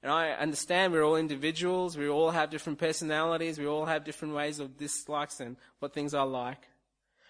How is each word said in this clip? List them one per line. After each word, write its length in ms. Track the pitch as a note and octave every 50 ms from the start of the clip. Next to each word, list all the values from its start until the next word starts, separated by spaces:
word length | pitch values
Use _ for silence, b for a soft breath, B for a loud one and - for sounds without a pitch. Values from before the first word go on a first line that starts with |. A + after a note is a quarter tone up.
| -
And 80 | C3 D3
I 200 | D#3+ E3 D#3+ D3
understand 600 | - D3 D#3 D3+ C#3+ - - F3 F3+ F#3+ F#3+ E3+
we're 100 | D#3+ D#3
all 140 | D3+ D#3+
individuals. 800 | D#3+ D#3+ D#3 D3 C3+ C#3 D#3 D#3+ D#3+ F3 F3+ F3+ F3+ F3+ F3+ E3+
We 140 | D3+ C#3+ C#3+
all 200 | D3 D3 E3 D#3+
have 200 | E3 E3+ D#3 D3+
different 280 | D#3 D3+ - E3+ D3+ -
personalities. 800 | E3+ D#3+ D#3 - F3 D#3 D#3 D3+ D#3+ E3 E3 E3 E3 E3 D#3+ D3+
We 80 | D3
all 200 | C#3+ D3 D3+ D#3
have 180 | D#3+ D#3+ D#3 D3
different 300 | D3+ D3+ - - D3+ D3+
ways 260 | D3 D3 D3 D3+ D3
of 160 | D3 C3+ C3
dislikes 640 | - D3 D3 - - - - D3 D3 D3 C#3+ - -
and 160 | C3+ A#2+ B2 b b b b b
what 160 | - C#3+ -
things 180 | D3+ C#3+ D3 C#3
are 140 | C#3+ C3+
like. 420 | C3+ C3 B2+ B2 B2 C3 - - - _ _ _ _ _ _ b b b b b b